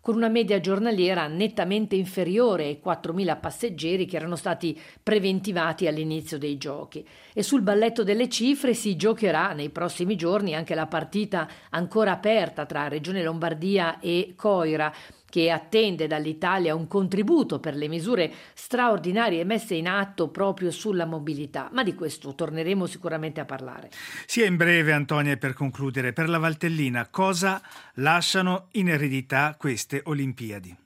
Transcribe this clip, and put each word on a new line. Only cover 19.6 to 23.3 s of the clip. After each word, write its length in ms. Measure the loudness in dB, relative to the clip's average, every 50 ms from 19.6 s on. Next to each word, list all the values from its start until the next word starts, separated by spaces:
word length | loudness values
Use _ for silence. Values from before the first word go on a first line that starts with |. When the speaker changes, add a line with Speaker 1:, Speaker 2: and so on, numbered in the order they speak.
| 0 -2 -2
Speaker 1:
in 120 | 0 0
atto 400 | 2 2 0 0 -2 0 -2 -2
proprio 420 | -2 0 0 0 0 0 0 -2 -4
sulla 340 | -4 -2 -2 -2 0 0 0
mobilità. 640 | -2 -4 -6 -4 -4 -6 -6 -6 -6 -6 -8 -8 -4
Ma 120 | -2 0 0
di 120 | 0 -2
questo 400 | -4 -6 -8 -8 -8 -12 -14 -6
torneremo 500 | -6 -6 -4 -4 -4 -2 0 0 0 -2
sicuramente 540 | -4 -6 -8 -6 -6 -4 -4 -6 -6